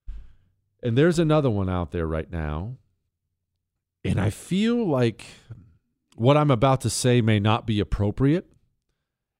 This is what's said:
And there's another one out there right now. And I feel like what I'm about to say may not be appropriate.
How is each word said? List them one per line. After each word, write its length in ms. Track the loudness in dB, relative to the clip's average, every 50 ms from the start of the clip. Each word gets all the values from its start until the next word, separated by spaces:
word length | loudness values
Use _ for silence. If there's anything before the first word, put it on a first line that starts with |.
| _ -14 -14 -14 -16 -18 -20 _ _ _ _ _ _ _ _ _
And 160 | -6 -2 2
there's 220 | 2 4 4 2 2
another 300 | 2 2 2 2 2 0
one 200 | 0 0 -2 -2
out 220 | -2 -2 -4 -4
there 160 | -4 -4 -4
right 240 | -4 -4 -4 -6 -6
now. 460 | -8 -6 -6 -6 -6 -6 -8 -10 -12 -16 _ _ _ _ _ _ _ _ _ _ _ _ _ _ _ _ _ _ _ _ _ _ _ _ -6
And 180 | -4 -2 -2
I 80 | -2 -2
feel 560 | -4 -6 -6 -4 -2 0 0 0 0 0 0
like 400 | 0 0 2 0 0 -2 -4 -12 -20 -20 -20 _ -20 -20 -20 -20 -20 _ _ _ _ _ _ _ _ _
what 220 | 0 2 4 4
I'm 140 | 4 4 4
about 300 | 2 4 4 2 2 0
to 100 | -2 -4
say 300 | -4 0 0 2 2 2
may 180 | 2 2 2 2
not 260 | 2 2 0 0 -2
be 140 | -2 -2 -2
appropriate. 640 | -2 -2 -2 -2 -2 -4 -2 0 0 0 0 -2 -4 _ _ _ _ _ _ _ _ _ _ _ _ _ _ _ _ _ _